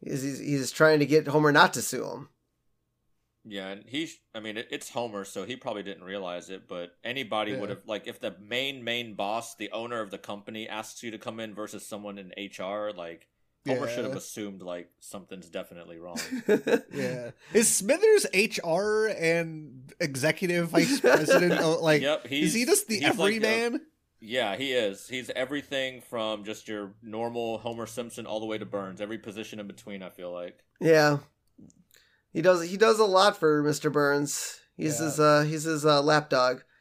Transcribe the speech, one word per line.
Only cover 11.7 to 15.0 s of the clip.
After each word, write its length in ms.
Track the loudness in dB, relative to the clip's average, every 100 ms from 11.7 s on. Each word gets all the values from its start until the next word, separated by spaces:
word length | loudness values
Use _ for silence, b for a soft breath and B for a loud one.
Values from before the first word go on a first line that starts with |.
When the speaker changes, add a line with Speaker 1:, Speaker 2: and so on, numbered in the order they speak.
| -12 -12
Speaker 2:
someone 300 | -12 -10 -12
in 140 | -14 -12
H 220 | -12 -8
R, 320 | -8 -6 -6
like, 340 | -8 -12 -14 _ _ _ _ -4
Homer 200 | -4 -4
should 180 | -6 -6
have 80 |
Speaker 3:
Yeah. 40 | -8
Speaker 2:
assumed, 440 | -10 -10 -10 -10
like, 260 | -10 -10 -12
something's 500 | _